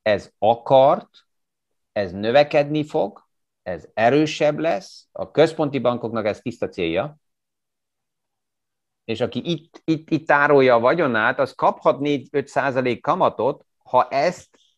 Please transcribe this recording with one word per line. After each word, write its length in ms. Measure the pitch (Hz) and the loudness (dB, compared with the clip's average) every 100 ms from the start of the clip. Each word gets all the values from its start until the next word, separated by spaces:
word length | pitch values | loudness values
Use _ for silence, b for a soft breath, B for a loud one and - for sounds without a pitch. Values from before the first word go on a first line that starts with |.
ez 300 | 107 101 - _ | 0 -2 -4 _
akart, 880 | 104 117 - 135 139 190 - _ _ _ _ _ _ _ _ | 0 0 4 4 6 2 -6 _ _ _ _ _ _ _ _
ez 200 | 107 95 | -6 -6
növekedni 720 | 95 107 131 147 151 143 151 | -4 2 2 2 0 -2 -4
fog, 440 | 147 156 196 - _ _ _ _ | -4 -4 -4 -8 _ _ _ _
ez 260 | - 85 - | -12 -12 -10
erősebb 640 | - 117 143 156 - 151 147 | 0 2 2 0 0 -2 0
lesz, 500 | 156 190 - - _ | -4 -4 -8 -20 _
a 200 | - - | -14 -6
központi 480 | - 160 160 147 135 | 2 2 2 -4 -2
bankoknak 460 | 120 120 117 113 104 | -2 -2 -6 -4 -4
ez 140 | 98 | -6
tiszta 300 | 123 - 98 | -10 -8 -8
célja, 480 | - 85 85 147 - _ _ _ _ _ _ _ _ _ _ _ _ _ _ _ _ _ _ | -4 -4 -2 -6 -12 _ _ _ _ _ _ _ _ _ _ _ _ _ _ _ _ _ _
és 180 | - 113 | -10 -4
aki 300 | 117 - 160 | -4 -4 -6
itt, 300 | 170 _ - | -8 _ -12
itt, 260 | - 156 160 | -4 -4 -2
itt 180 | 160 - | -6 0
tárolja 480 | 147 143 143 131 117 | 2 4 6 6 4
a 40 | |
vagyonát, 600 | 120 170 147 113 113 131 | 2 0 0 0 0 0
az 140 | 131 | -4
kaphat 460 | - 170 214 165 139 | 0 -2 0 -2 0
négy-öt 480 | 143 143 123 143 - | -2 -4 -4 -6 -2
százalék 540 | 143 135 131 127 117 | -2 -2 -2 -2 -4
kamatot, 640 | - 180 131 - 117 151 _ _ | -4 0 -2 0 -4 -4 _ _
ha 240 | _ 123 - | _ -2 0
ezt 500 | 135 165 - - _ _ | -2 -2 -4 -18 _ _